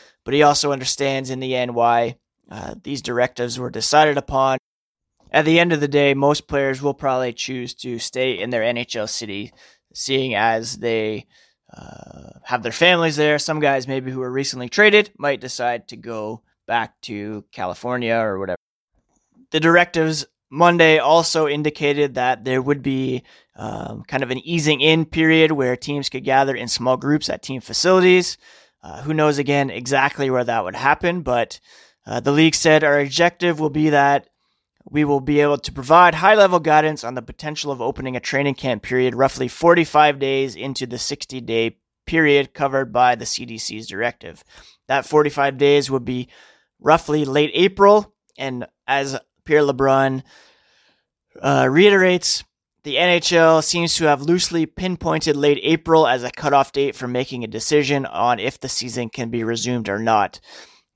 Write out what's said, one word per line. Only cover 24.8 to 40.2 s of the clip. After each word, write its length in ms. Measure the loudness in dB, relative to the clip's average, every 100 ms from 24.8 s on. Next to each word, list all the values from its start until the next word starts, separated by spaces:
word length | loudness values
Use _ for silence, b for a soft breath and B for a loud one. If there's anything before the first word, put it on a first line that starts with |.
in 240 | 2 2
period 460 | 0 0 2 4 4
where 260 | 2 -2 -4
teams 320 | -6 -8 -8
could 140 | -8
gather 320 | 0 2 2
in 140 | -2 -6
small 280 | -4 -2 -2
groups 320 | 0 -2 -2
at 140 | -8
team 180 | -10 -12
facilities. 800 | -8 -2 2 4 6 4 2 -8 b b b _
Uh, 220 | -20 -12
who 100 | -6
knows, 260 | 0 0 0
again, 320 | 0 0 -2
exactly 600 | -6 -2 0 0 0 -2
where 140 | 0
that 180 | 0 -2
would 140 | -4 -2
happen, 460 | 0 0 0 -4
but, 360 | -2 -2 -2 -8 b b b b -10
uh, 140 | -4
the 100 | 0
league 240 | 4 4
said, 300 | 4 4 4
"Our 160 | 4 2
objective 580 | 0 0 0 0 -2 -2
will 120 | -2
be 200 | 0 2
that 380 | 4 4 2 -2 _ _ _ _ _ -8
we 160 | -2
will 160 | 0 0
be 200 | 0 2
able 180 | 2 0
to 140 | -4
provide 420 | -10 4 6 6
high-level 460 | 6 4 6 6 4
guidance 420 | 2 2 2 -2
on 140 | -8 -10
the 60 |
potential 500 | -12 -14 -12 -8 -8
of 100 | -6
opening 320 | -6 -6 -8
a 60 | -8
training 340 | -4 -2 -2
camp 300 | -4 -4 -6
period 320 | -4 0 0 0
roughly 320 | 0 -2 -8
forty-five 720 | 0 4 4 4 4 2 2